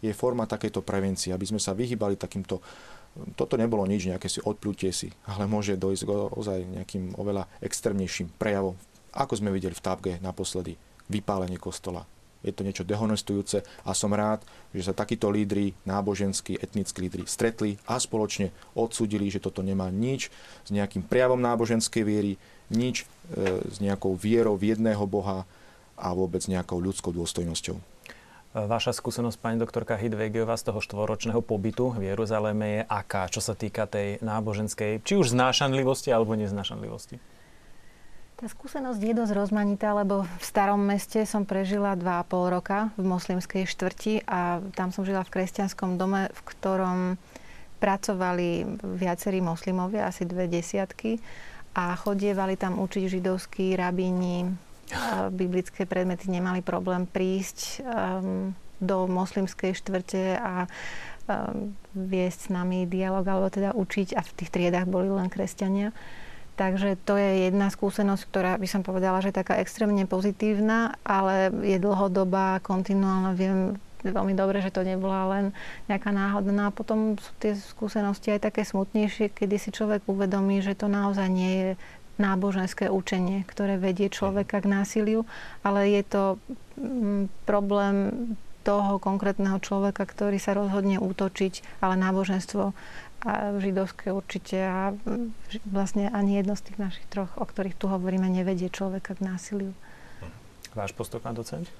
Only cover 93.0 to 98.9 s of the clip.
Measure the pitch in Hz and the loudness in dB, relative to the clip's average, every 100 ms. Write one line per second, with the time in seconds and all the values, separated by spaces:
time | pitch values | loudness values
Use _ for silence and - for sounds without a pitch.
93 | - - - 202 208 202 196 190 190 - | -14 -6 -2 0 0 0 2 2 0 -2
94 | - 196 - 190 - 190 190 185 196 202 | -2 -2 -2 -8 -2 0 0 0 0 -2
95 | 214 214 233 - - 220 208 190 196 202 | -2 -2 -2 -4 -6 -6 -2 0 2 2
96 | 202 202 202 202 196 202 - - 196 180 | 2 2 4 4 2 0 -4 -4 -4 -4
97 | - 202 185 - 240 - 190 - 190 190 | -4 -4 -4 -4 -4 -2 -4 0 0 2
98 | 185 190 185 185 185 185 180 - 190 | 2 2 2 2 2 0 -2 -2 -4